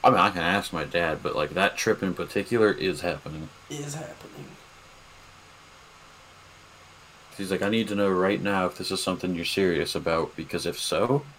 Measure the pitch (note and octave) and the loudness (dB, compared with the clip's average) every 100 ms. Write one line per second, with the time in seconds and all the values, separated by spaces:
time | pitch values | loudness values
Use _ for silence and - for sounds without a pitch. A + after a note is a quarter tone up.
0 | B2 A2+ G2 F#2 E2+ G2 - E2 D2 F2 | 6 6 4 4 2 2 0 -6 -2 0
1 | E2 D2+ C2+ - D2+ D#2 G2 - - G#2 | 0 0 -2 -2 -2 2 0 2 0 2
2 | F#2+ F2+ E2+ G2+ G2 A#2+ G#2+ F#2 F#2+ D#2 | 0 -2 -4 -4 0 4 4 4 -2 -2
3 | F2 D2 D2+ D#2 D#2 - - D3 C#3+ D3 | -4 -4 -8 -10 -12 -16 -14 -12 -10 -10
4 | D3+ - - - - - - - - - | -12 -14 -18 -18 -18 -18 -20 -20 -20 -20
5 | - - - - - - - - - - | -20 -20 -20 -20 -20 -20 -20 -20 -20 -20
6 | - - - - - - - - - - | -20 -20 -20 -20 -20 -20 -20 -20 -20 -20
7 | - - - - G2 F#2 G2 A2+ G#2 G2+ | -20 -20 -20 -10 -4 0 2 0 0 0
8 | G2+ F#2 F#2+ G2+ F#2+ G2 F2+ - F#2 F#2+ | 2 4 2 2 0 0 0 -4 -6 -4
9 | - F#2 F#2 E2+ E2+ - F#2+ D#2+ E2 E2 | -2 -2 -2 -2 -2 2 2 2 0 -2
10 | D#2 E2 D2+ - D#2 F2 E2 E2+ - D#2 | 0 0 -2 -6 -8 -6 -4 -6 -2 0
11 | A2+ C#3+ - | 2 2 -2